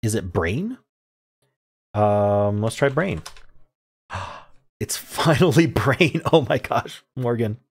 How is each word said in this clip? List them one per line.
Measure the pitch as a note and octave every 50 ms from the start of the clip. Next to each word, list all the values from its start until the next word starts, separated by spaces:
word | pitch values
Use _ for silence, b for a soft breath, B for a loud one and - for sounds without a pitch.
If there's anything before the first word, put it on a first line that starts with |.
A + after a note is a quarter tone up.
| -
Is | A2 G#2
it | A2 F2+ F#2 -
brain? | G2+ E2 E2 G2 C3+ F#3+ A3+ B3+ - _ _ _ _ _ _ _ _ _ _ _ _ _ _ _ _ _ _ _ _ _ _ _
Um, | G#2 G#2 G#2 G#2 G#2 G2+ G2+ G2+ G2+ G#2 G#2 G#2 G#2
let's | G#2+ A2+ -
try | - C#3+ C#3
brain. | C3 D3 F3+ G3 - D#2 - - - - - - - - - _ _ _ _ _ _ _ _ _
<gasps> | B F#2+ B B B B B B B - _ _ _ _
It's | - - -
finally | - - - - - - E3+ D#3 B2 F#3 E3+ A2+ E3 F3
<laughs> |
brain. | D3 - - G2 C#3 B2+ - F3+ C#3+ - F3 - - -
Oh | E3 C#3 -
my | D3+
gosh, | B2 - - - A#2 - - - - _ _ _
Morgan. | C3 B2+ A#2+ A#2+ A2+ A#2 G#2+ G#2+ A#2+ _ _